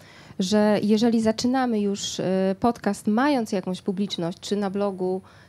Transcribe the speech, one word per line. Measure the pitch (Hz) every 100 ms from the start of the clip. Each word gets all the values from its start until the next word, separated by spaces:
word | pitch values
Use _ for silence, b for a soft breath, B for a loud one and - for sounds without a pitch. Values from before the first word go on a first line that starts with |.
| B B B B
że | 190 208 208 208
jeżeli | 208 214 240 226
zaczynamy | 220 220 247 262 247 214
już, | 202 196 - -
e, | 170 190 190 190
podcast, | 240 240 202 202 -
mając | 214 285 269 220
jakąś | 196 185 180
publiczność, | - 185 202 - 170 -
czy | - 202
na | 202
blogu, | 196 202 190 185 185 - b